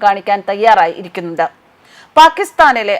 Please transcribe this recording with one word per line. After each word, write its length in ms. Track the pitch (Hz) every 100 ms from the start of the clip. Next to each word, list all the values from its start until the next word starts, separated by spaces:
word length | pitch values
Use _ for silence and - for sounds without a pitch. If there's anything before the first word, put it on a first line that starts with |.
| 208
കാണിക്കാൻ 360 | 196 202 202 190
തയ്യാറായി 460 | 202 220 208 170 -
ഇരിക്കുന്നുണ്ട്. 440 | 180 185 170 165 165 - _ _ _ _ _ -
പാകിസ്ഥാനിലെ, 760 | 320 302 262 - 311 240 208 202